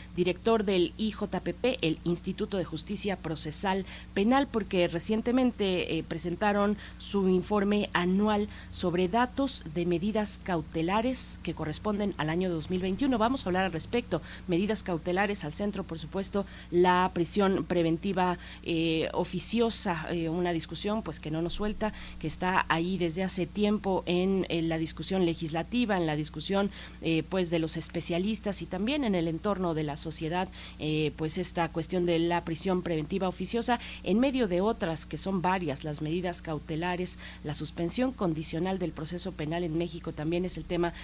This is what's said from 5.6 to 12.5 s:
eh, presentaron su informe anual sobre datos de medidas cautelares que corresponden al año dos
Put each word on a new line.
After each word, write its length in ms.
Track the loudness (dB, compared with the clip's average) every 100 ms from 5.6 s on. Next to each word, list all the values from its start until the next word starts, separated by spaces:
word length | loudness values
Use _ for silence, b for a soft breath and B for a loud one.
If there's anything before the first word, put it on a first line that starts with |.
| 2 2 0 -2
eh, 60 |
presentaron 720 | -2 -4 -4 0 2 4 4 2 B B
su 280 | -4 2 4
informe 640 | 4 4 2 4 2 2
anual 540 | 2 2 4 4 2 0 B B
sobre 380 | -4 0 2 2
datos 560 | 4 2 2 0 -2 -4
de 120 | -2 0
medidas 520 | 2 2 0 -2 -4
cautelares 960 | -2 -2 -2 -2 0 2 2 -2 -4 -6
que 100 | -6
corresponden 600 | -4 -4 -2 -2 0 0 0
al 140 | 0
año 180 | 0
dos 220 | 0